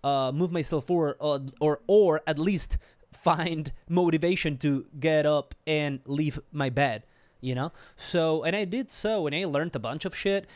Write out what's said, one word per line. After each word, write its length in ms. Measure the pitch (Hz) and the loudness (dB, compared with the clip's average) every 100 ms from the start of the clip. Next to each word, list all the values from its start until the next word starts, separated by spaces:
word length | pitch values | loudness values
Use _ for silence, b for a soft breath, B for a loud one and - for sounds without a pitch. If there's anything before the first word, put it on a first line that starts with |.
| 139 | -2
uh, 260 | 139 131 | 0 0
move 180 | 143 175 | 0 0
myself 320 | 170 147 156 - | -2 -2 -2 0
forward, 300 | 175 151 - | 0 0 -2
or, 220 | 151 139 135 - | -2 -2 -4 -2
or, 220 | 151 143 - | 0 0 4
or 340 | 208 190 151 - | 6 6 4 0
at 120 | 147 | -2
least 380 | 175 185 - - b b b | 0 0 0 -4 b b b
find 600 | - 170 160 170 160 139 - b | -4 0 2 0 -4 -6 -10 b
motivation 680 | 175 175 160 170 185 156 135 | 2 2 2 2 0 -2 0
to 260 | 147 139 - 147 | 0 0 -4 -4
get 260 | 160 156 151 | 2 4 4
up 300 | 147 - - - | 2 0 -8 -2
and 320 | 151 147 135 - | 0 0 -4 -6
leave 340 | 143 151 - - | -2 -2 -4 -8
my 180 | 147 135 | -4 -2
bed, 340 | 123 143 110 - b b b | 0 0 -2 -10 b b b
you 140 | 127 127 | -6 -4
know? 160 | 151 - B B | -4 -8 B B
So, 480 | - 175 160 156 | -4 0 2 0
and 120 | 160 202 | 0 -2
I 100 | 190 | -2
did 260 | 233 262 | -4 -6
so, 340 | - 208 220 151 | -4 -2 0 0
and 100 | 151 | -2
I 100 | 190 | -2
learned 300 | 143 165 131 | -2 -2 -4
a 40 | |
bunch 260 | 113 147 185 | -6 -6 -8
of 100 | - | -4
shit. 300 | 196 196 - | -2 -2 -4